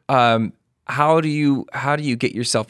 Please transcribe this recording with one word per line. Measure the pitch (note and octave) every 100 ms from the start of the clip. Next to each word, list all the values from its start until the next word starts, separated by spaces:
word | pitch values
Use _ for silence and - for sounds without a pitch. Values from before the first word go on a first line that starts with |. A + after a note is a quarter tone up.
| -
Um, | C3+ A#2+ A2+ A2 - _ _ -
how | B2 D3 D#3+
do | D#3
you, | D3+ D3 C3+ -
how | - C3+ D3
do |
you | D3 A#2
get | B2+
yourself | G#2+ A#2+ A#2 G#2+